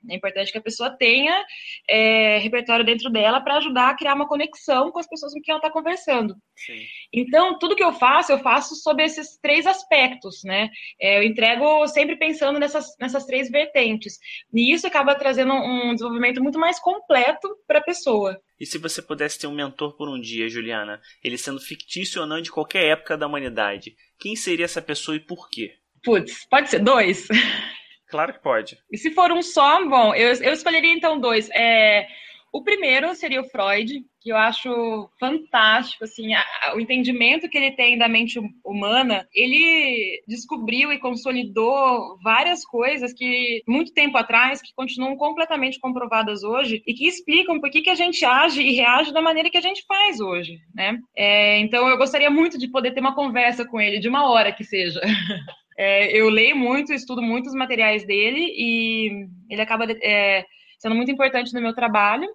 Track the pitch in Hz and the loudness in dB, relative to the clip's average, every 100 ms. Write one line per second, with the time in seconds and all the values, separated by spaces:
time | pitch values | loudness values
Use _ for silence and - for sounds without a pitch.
0 | - 185 196 190 196 220 220 214 240 262 | -12 -8 -8 -6 -6 -6 -10 -6 -8 0
1 | 240 247 294 359 392 - - - - 220 | 2 2 2 0 -2 -14 -16 -14 0 4
2 | 220 220 214 214 208 240 240 233 226 233 | 4 4 4 2 0 -4 0 2 2 0
3 | 262 226 208 254 262 294 285 254 254 262 | 0 2 2 2 2 0 0 2 2 2
4 | 302 277 294 285 302 - - 262 311 349 | 0 0 0 -2 -4 -6 0 0 2 -2
5 | 330 320 302 294 302 311 311 320 320 359 | -10 -10 -12 -12 -6 -4 -2 -4 -4 -6
6 | - 254 214 185 _ _ - 233 110 - | -2 0 0 -6 _ _ -18 -16 -16 -18
7 | - 233 247 294 370 349 339 381 359 - | -6 -4 2 4 4 0 -2 2 0 4
8 | 247 285 359 277 269 247 285 311 - 294 | 4 4 4 2 2 0 0 -6 -2 2
9 | 311 311 302 _ 285 294 320 370 - 302 | 0 -2 -14 _ 0 2 2 -2 2 2
10 | 254 254 196 - 190 190 220 220 - - | 2 -2 -16 -14 -6 -4 -4 -8 -20 -4
11 | 190 202 214 220 226 240 294 302 302 294 | 2 4 2 2 2 2 2 4 2 2
12 | 294 330 311 311 277 294 285 294 - - | 0 0 -4 0 0 0 -2 -4 -8 -10
13 | 254 262 262 254 262 269 302 294 233 220 | -6 -6 -4 -4 0 0 0 2 0 -2
14 | - - - - - 226 240 330 370 311 | -8 -16 -16 -18 -4 0 2 2 0 0
15 | 277 277 277 254 262 269 240 254 240 233 | 2 2 2 2 2 0 0 -2 -2 -2
16 | 240 233 240 254 262 302 330 349 - 392 | -4 -2 -2 0 -2 0 0 0 -2 -4
17 | - 277 247 311 392 415 _ 302 302 349 | 2 2 4 -2 -6 -14 _ 0 0 -4
18 | - 214 196 190 _ _ 139 156 160 - | -2 0 -2 -6 _ _ -12 -10 -8 -10
19 | - 151 147 - 151 147 139 131 151 147 | -10 -6 -6 -6 -10 -8 -8 -8 -10 -8
20 | 147 131 113 113 113 117 113 113 104 104 | -10 -10 -10 -6 -6 -6 -8 -8 -8 -12
21 | - _ - 120 - 139 135 156 - 180 | -18 _ -10 -8 -10 -12 -14 -18 -14 -10
22 | 190 - 156 156 165 - 151 196 160 156 | -8 -8 -8 -8 -8 -8 -4 0 2 0
23 | - 156 147 147 135 113 101 101 104 _ | -2 -6 -4 -6 -6 -4 -4 -4 -12 _
24 | _ _ 202 214 - 165 170 170 156 147 | _ _ -12 -8 -4 -2 -2 -6 -8 -8
25 | - 156 156 180 - - 107 _ _ _ | -6 -8 _ -16 -12 -10 -10 _ _ _
26 | - 214 - - - 262 285 - 208 262 | 2 2 0 -14 0 2 2 0 4 4
27 | 196 190 - 220 220 - - - - - | 4 0 0 0 0 -2 -8 -14 -20 -20
28 | _ 135 165 180 151 117 110 - _ 214 | _ -4 -4 -4 -2 -2 -2 -14 _ -6
29 | 320 311 349 339 349 - 277 330 349 269 | -4 2 4 4 0 4 6 6 4 4
30 | 220 - 240 247 254 302 349 330 330 330 | 4 4 4 4 0 0 2 2 4 4
31 | 330 302 247 220 214 - 202 226 214 208 | 2 0 2 0 0 0 4 6 6 4
32 | 202 - - - _ 294 - 415 330 262 | 0 -14 -20 -20 _ -8 -2 0 2 2
33 | 311 359 330 262 262 - 196 202 220 277 | 0 -4 -4 -4 -6 -4 0 0 -2 -8
34 | 254 _ 233 220 220 233 262 240 233 220 | -12 _ -4 2 2 0 -4 -2 -2 -4
35 | 196 _ 254 311 311 240 220 220 247 - | -8 _ -4 -4 0 4 6 4 0 -10
36 | 220 - 220 208 - - 139 214 226 254 | -14 -10 -2 -2 -2 -4 -4 -4 -2 -2
37 | 254 247 233 311 330 - 269 269 240 240 | 0 0 2 2 -2 -2 -2 2 2 4
38 | 233 226 233 233 208 - - 202 202 233 | 2 2 0 -4 -10 -12 -10 -6 0 2
39 | 262 202 185 - 247 285 330 320 285 240 | 2 -2 -2 -2 0 2 4 4 2 -2
40 | 190 175 - 226 - 294 220 240 294 294 | -4 -8 -10 -12 -8 -8 -4 -2 0 -2
41 | 254 240 269 254 214 196 226 277 269 247 | -4 -6 -4 -4 -4 -2 0 2 2 2
42 | 196 185 185 226 311 349 - 240 247 294 | -4 -8 0 2 2 -2 -4 -2 -2 -2
43 | 247 247 254 247 247 233 220 254 330 - | -6 -6 -4 -2 -2 -4 -2 -2 -2 -2
44 | 294 254 226 233 254 269 - - 262 247 | 0 0 0 2 2 0 -10 -10 -8 -4
45 | 262 269 294 302 320 311 262 254 254 247 | -6 -2 -4 -2 -4 -2 -4 -6 -8 -6
46 | 240 226 214 208 202 240 269 220 - 240 | -2 -2 -2 -4 -4 -4 -2 -4 -6 -6
47 | 302 359 - 311 370 320 285 - 320 349 | -6 -6 -2 0 0 -2 -2 -2 0 0
48 | 349 349 294 254 320 254 269 247 240 247 | 0 0 2 4 2 2 0 2 4 4
49 | 302 302 320 320 320 349 349 392 - 392 | 2 0 0 0 0 0 -2 -6 -4 0
50 | 415 277 196 175 165 170 _ 185 190 233 | 0 0 -4 -4 -6 -14 _ -6 -4 -4
51 | 240 - 202 208 208 208 214 240 254 254 | -10 -2 2 4 6 4 2 2 4 4
52 | 269 294 285 294 330 330 247 262 247 254 | 2 4 4 4 2 0 -4 -2 -2 0
53 | 262 269 277 240 240 240 240 226 208 196 | -2 0 -2 2 0 0 -6 -2 0 0
54 | 202 262 285 233 202 202 214 196 175 160 | 0 2 4 4 4 -2 -6 -4 -4 -2
55 | 202 208 175 196 139 - _ - 196 196 | -2 -2 -2 -8 -10 -20 _ -4 2 4
56 | 202 214 220 214 233 285 247 269 294 277 | 4 4 4 6 4 4 2 0 -2 -6
57 | - 247 233 233 254 269 254 240 220 214 | -6 -4 -2 -2 -4 -6 -4 0 2 0
58 | 190 202 214 269 339 - 233 226 226 226 | -2 0 0 0 -4 -2 -2 0 -2 -2
59 | 220 202 196 180 - 202 214 226 226 220 | -4 -6 -12 -18 -12 -6 -2 -2 -2 -2
60 | - 208 202 196 185 _ _ _ 226 226 | 0 2 4 0 -2 _ _ _ -2 -2
61 | 247 269 269 262 247 247 233 226 240 214 | 0 0 0 0 -4 -4 -4 -2 0 2
62 | 202 233 370 | 2 0 -4